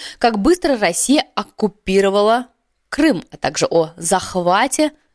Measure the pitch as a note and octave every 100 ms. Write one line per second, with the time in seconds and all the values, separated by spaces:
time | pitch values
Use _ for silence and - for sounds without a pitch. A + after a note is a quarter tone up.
0 | - - A#3+ G#3+ G3 F4+ E4 B3 F#3+ F3
1 | - D4 - - G3+ - G#3+ - - F#3+
2 | G3 G3+ G#3 A#3+ B3 _ _ _ _ -
3 | D#4+ F3+ - - - - D3+ E3+ D#3+ -
4 | E3 F#3 - F#3 F3 F#3+ C4+ - D4+ -
5 | _